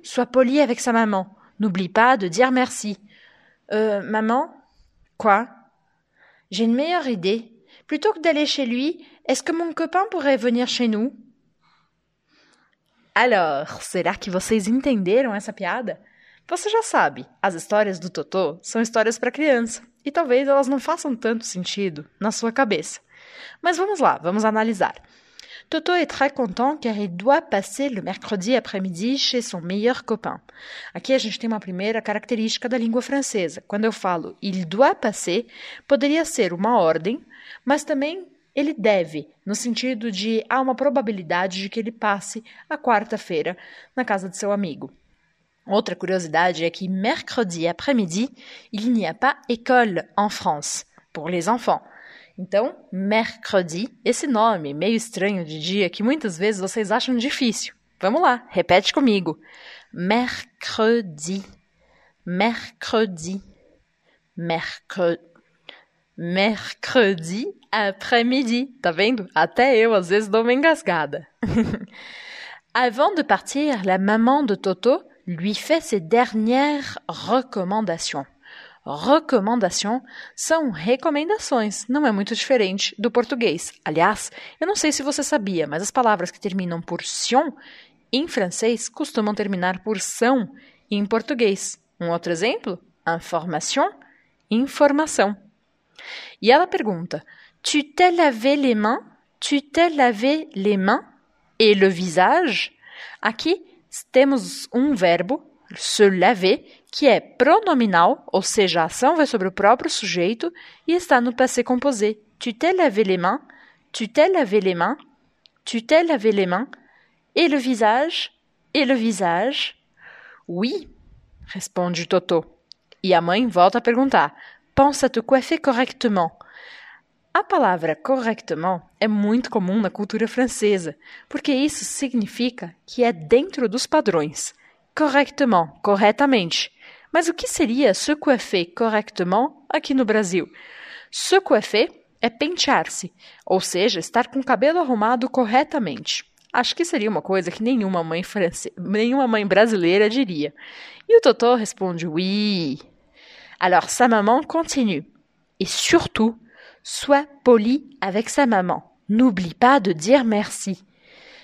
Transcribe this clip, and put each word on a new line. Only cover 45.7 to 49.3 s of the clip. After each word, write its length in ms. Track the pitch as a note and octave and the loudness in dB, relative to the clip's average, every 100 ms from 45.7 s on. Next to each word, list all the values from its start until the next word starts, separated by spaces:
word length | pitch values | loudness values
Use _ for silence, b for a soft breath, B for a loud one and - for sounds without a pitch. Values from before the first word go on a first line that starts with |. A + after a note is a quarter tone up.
| G3+ G#3+ | -2 -2
curiosidade 720 | F3 F3+ F#3+ E3 D#3 F3+ D#3+ | -6 -4 -4 0 0 2 0
é 40 | E3 | -4
que 180 | - F#3 | -4 -6
mercredi 800 | F#3+ A3 E4 - - G3 E3+ E3 | -4 -2 -4 -6 -4 -4 -2 -4
après-midi, 600 | E3+ - B3 F3+ F#3 B3+ B B B B | -4 -2 0 0 -2 -6 B B B B
il 180 | G#3 A#3 | -6 -2
n'y 140 | A3+ | 0
a 80 | E3 | -2
pas 240 | F3 C4 | 0 -2